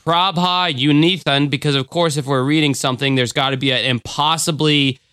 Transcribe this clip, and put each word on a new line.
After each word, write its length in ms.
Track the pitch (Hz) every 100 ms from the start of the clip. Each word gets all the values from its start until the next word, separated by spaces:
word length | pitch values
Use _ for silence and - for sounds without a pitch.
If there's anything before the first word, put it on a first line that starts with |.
Prabha 720 | 156 170 190 170 180 180 175
Unithan, 760 | 127 147 147 170 185 151 139 143
because 240 | 135 151
of 140 | 139 131
course 280 | 170 165 147
if 100 | 131
we're 180 | 135
reading 300 | 135 156 147
something, 420 | 123 139 127 139 131
there's 160 | 120
gotta 240 | 147 135 135
be 160 | 135
an 120 | 127
impossibly, 1160 | 127 120 - - 151 160 - 151 151 147 135 - _